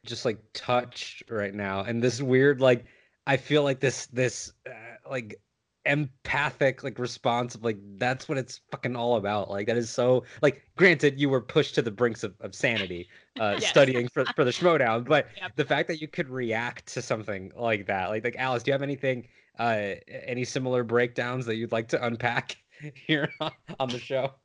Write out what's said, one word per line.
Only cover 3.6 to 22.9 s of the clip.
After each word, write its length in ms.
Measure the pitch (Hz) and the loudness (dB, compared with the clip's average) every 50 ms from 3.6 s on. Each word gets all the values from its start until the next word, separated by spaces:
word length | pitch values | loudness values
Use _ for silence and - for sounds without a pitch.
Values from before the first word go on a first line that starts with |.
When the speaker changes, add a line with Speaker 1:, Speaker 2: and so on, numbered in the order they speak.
| 143 | 4
Speaker 1:
like 160 | 139 139 - | 2 0 2
this, 280 | - 131 - - - | 0 0 0 -2 -10
this, 440 | - - 123 127 120 - - - - _ _ _ | -8 -2 0 0 0 0 -4 -12 -14 _ _ _
uh, 40 | - 120 110 110 117 117 - _ - | -18 -16 -16 -16 -18 -20 -18 _ -8
like, 320 | 135 127 117 104 - - _ _ _ _ _ _ _ _ _ | -8 -8 -6 -8 -16 -18 _ _ _ _ _ _ _ _ _
empathic, 1000 | 143 143 147 151 135 - _ _ - - 143 143 147 - - 147 135 127 - - | 0 2 2 0 -2 -6 _ _ -2 0 0 0 0 0 2 2 2 2 0 -8
like, 140 | 135 110 - | -10 -6 -4
response 560 | 123 120 - - - 127 120 120 123 120 - | -6 -6 -6 -2 0 0 0 2 0 -4 -6
of, 80 | 107 110 | -4 -4
like, 140 | 117 110 101 101 101 98 | -4 -4 -4 -8 -18 -6
that's 300 | 95 123 123 131 131 - | -2 -2 -2 -2 -2 -4
what 100 | - 156 | -4 -4
it's 240 | 135 120 - - - _ _ | -4 -4 -6 -12 -20 _ _
fucking 240 | - 117 - 123 123 | -12 -6 -6 -6 -4
all 200 | 120 120 120 123 | -2 0 2 2
about. 340 | 110 95 101 104 104 95 - | 2 2 0 0 0 -2 -4
Like, 180 | 98 101 107 | -4 -4 -2
that 100 | 113 113 | 0 0
is 120 | 120 117 113 | 0 0 -2
so, 340 | - - 123 123 127 127 123 - - - | 0 2 4 4 4 4 2 -2 -6 2
like, 220 | - 147 135 - _ _ _ | 2 2 2 2 _ _ _
granted, 440 | - 175 190 170 135 - 147 135 135 | 6 6 6 6 6 4 2 4 4
you 100 | 147 139 | 0 2
were 120 | 135 127 | 2 0
pushed 340 | 117 - - 160 139 - - | 0 2 2 2 2 2 0
to 60 | - | 0
the 100 | 123 117 | 0 0
brinks 320 | 104 95 123 120 110 - - | 0 2 2 2 2 -2 -8
of, 120 | 104 90 _ | -10 -10 _
of 140 | - 101 - | -14 -14 -6
sanity, 520 | - - 127 117 107 101 90 90 87 90 _ - - _ _ _ | -2 -2 0 0 0 -4 -4 -6 -8 -10 _ -18 -20 _ _ _
uh, 220 | - 110 104 101 - | -2 0 0 0 0
Speaker 2:
<laughs> 0 | |
Yes. 0 | |
Speaker 1:
studying 500 | 214 185 139 160 139 131 131 123 120 123 | 0 4 6 8 6 8 6 0 -2 -2
for, 160 | _ 151 131 - 240 | _ -2 -2 -2 2
for 80 | - 147 | 2 2
the 80 | 123 | 2
Schmoedown, 540 | 120 - 175 175 165 147 131 117 110 117 123 | 2 2 4 4 4 6 4 2 2 0 2
but 200 | 127 151 143 123 - - | 4 2 2 2 0 -8
Speaker 2:
Yep. 160 | - 185 185 - | -12 -12 -8 -4
Speaker 1:
the 100 | - 143 | -4 0
fact 220 | - 151 143 170 | 0 0 0 0
that 140 | - 170 156 | -2 -4 -8
you 60 | 156 | -8
could 220 | 151 - - 165 131 | -10 -6 -6 -6 -4
react 580 | 127 131 123 113 110 110 120 120 120 - - | -4 -4 -2 -2 -2 -2 -4 -6 -8 -12 -16
to 140 | - - 127 | -10 -8 -8
something 500 | 120 - 123 110 107 110 101 95 95 95 - | -4 -2 -4 -4 -2 -6 -8 -8 -8 -12 -10
like 300 | - 120 117 113 104 98 | -4 0 0 0 0 0
that, 220 | 95 101 95 92 87 | -2 -2 -2 -2 -2
like, 140 | 107 110 107 | -4 -2 -4
like, 120 | 120 117 | -4 -4
Alice, 260 | - 127 131 127 120 117 | -2 -2 -2 -2 0 0
do 60 | 135 | 0
you 20 | 139 | 0
have 80 | 135 | 0
anything, 460 | 139 139 143 131 - 135 131 123 113 - _ _ _ _ _ - | 0 -4 -6 -2 -2 -2 -2 -2 -6 -14 _ _ _ _ _ -2
uh, 340 | 117 120 113 107 104 101 92 - - | 0 0 0 0 0 -4 -6 -8 -12
any 360 | - - 131 - 127 123 123 127 | -16 -16 -14 -8 -6 -4 -4 -4
similar 380 | - - 139 131 127 127 123 123 | -2 -4 -4 -2 0 0 0 0
breakdowns 640 | 110 113 120 123 120 120 - 120 123 123 131 127 | 2 2 2 2 2 0 -4 -4 -2 -4 -4 -4
that 100 | 117 110 | -4 -4
you'd 160 | 113 117 113 | -4 -2 -2
like 160 | 117 113 113 117 | -2 -2 0 0
to 140 | - 147 127 | -2 0 0
unpack 520 | 120 117 113 - 120 117 135 - - - _ _ _ _ - | -2 -2 0 -2 0 0 0 -4 -6 -14 _ _ _ _ -16
<laughs> 160 | 151 151 | -16 -16